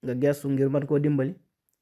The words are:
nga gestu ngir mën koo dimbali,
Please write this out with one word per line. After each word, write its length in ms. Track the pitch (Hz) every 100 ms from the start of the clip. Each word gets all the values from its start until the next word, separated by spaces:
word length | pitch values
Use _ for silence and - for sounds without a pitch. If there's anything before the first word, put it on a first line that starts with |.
nga 100 | 131 123
gestu 300 | 139 143 139
ngir 200 | 135 135
mën 160 | 143 143
koo 120 | 147
dimbali, 340 | 147 147 135 - _ _ _ _